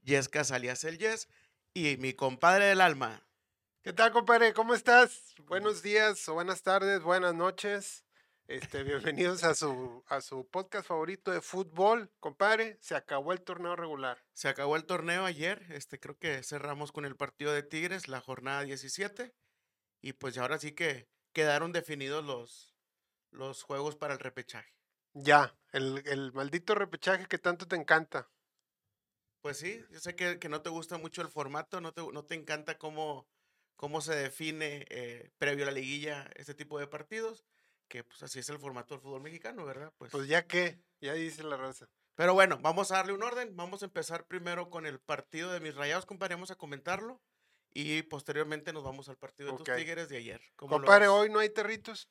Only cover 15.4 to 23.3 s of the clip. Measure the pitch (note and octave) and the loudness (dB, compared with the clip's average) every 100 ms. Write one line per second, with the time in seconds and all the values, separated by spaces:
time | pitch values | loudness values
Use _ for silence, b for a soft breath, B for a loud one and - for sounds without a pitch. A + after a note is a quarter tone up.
15.4 | E3 G#3 F3+ D3 - C3+ C#3+ D3 E3 C#3 | -4 -4 -10 -16 -14 -16 -14 -8 -6 -6
16.4 | A#2+ D3 C#3+ C#3+ D3 - D3 C3 C#3 _ | -6 -8 -8 -8 -8 -8 -8 -6 -8 _
17.4 | C#3+ D3 D3 D#3 F3 F#3 D#3 C3 - B2 | -2 -2 -4 -6 -4 -6 -8 -10 -10 -10
18.4 | B2+ C#3 C#3 C3+ C3+ - G3 G3 A#3+ _ | -6 -4 -6 -10 -10 -6 -6 -8 -14 _
19.4 | _ _ _ _ _ _ C#3 C3 C3+ A#2+ | _ _ _ _ _ _ -14 -10 -8 -4
20.4 | B2 D3+ D3 C#3+ E3 C3 - _ _ - | -2 -2 -6 -2 -2 -2 -10 _ _ 2
21.4 | D#3 D3 E3+ E3+ D#3 D3 C3+ D3+ D3 B2+ | 4 4 2 -4 -4 -8 -4 -4 -4 -8
22.4 | A#2 - - _ _ _ _ _ _ | -8 -20 -20 _ _ _ _ _ _